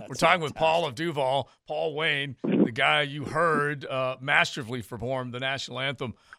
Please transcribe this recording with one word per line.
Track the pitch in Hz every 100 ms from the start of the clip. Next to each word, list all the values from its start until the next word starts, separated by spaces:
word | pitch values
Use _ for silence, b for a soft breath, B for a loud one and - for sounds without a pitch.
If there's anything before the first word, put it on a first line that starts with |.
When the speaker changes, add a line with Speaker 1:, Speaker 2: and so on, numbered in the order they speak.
| -
Speaker 1:
We're | 131
talking | 165 180
with | 151
Speaker 2:
fantastic. | -
Speaker 1:
Paul | 160 165 160
of | 113
Duval, | 170 147 131 135 - b -
Paul | 151 165
Wayne, | 143 160 143 139 123
the | - - 131
guy | 117 139 151
you | 143 147 117
heard, | 151 170 147 143 147 -
uh, | 131 131 127
masterfully | 135 151 170 - 110 123
perform | - 117 117 131 123
the | 120
national | 135 135 - 123
anthem, | 135 131 127 B B